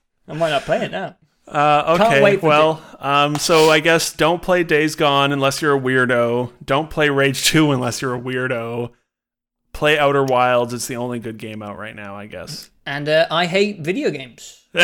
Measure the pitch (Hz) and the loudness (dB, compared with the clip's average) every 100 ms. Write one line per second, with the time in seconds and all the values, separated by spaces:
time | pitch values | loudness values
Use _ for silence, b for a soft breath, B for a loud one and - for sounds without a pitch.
0 | _ _ - 156 165 143 - 185 214 180 | _ _ -14 -4 -2 -2 -2 -2 -4 -8
1 | 175 - _ _ - 156 147 147 151 170 | -10 -14 _ _ -6 0 2 2 2 2
2 | 220 139 202 196 165 151 156 156 - - | 4 6 4 4 4 4 4 0 -8 -10
3 | 139 143 147 151 - 165 156 156 165 165 | -2 2 2 0 2 4 6 4 4 2
4 | - - 156 175 - 180 170 151 151 151 | 0 0 0 0 0 0 2 0 0 0
5 | 151 139 139 143 135 135 156 139 127 131 | 0 2 2 2 0 0 0 0 2 0
6 | 123 123 120 120 123 - - 143 156 - | 2 2 0 -2 -4 -8 -2 -2 -2 -2
7 | 147 139 135 135 - 156 156 131 123 117 | 0 2 0 0 0 2 2 0 -2 -4
8 | 135 123 123 127 127 120 117 120 120 - | -6 -6 -6 -6 -4 -6 -6 -8 -8 -12
9 | _ _ _ _ _ _ _ - 151 151 | _ _ _ _ _ _ _ -4 0 2
10 | 143 143 135 123 123 123 120 120 117 123 | 2 2 2 2 2 2 0 -6 -8 -8
11 | 123 120 113 110 110 107 104 101 107 107 | -8 -8 -10 -12 -14 -12 -14 -14 -14 -16
12 | 104 101 104 90 - 151 - _ - 143 | -16 -16 -16 -16 -14 -16 -18 _ -12 -8
13 | 147 156 165 156 175 190 208 202 151 202 | 0 2 2 -2 -2 0 -2 -2 -6 -4
14 | 285 147 131 113 - - _ 170 | -4 -6 -12 -20 -20 -20 _ 2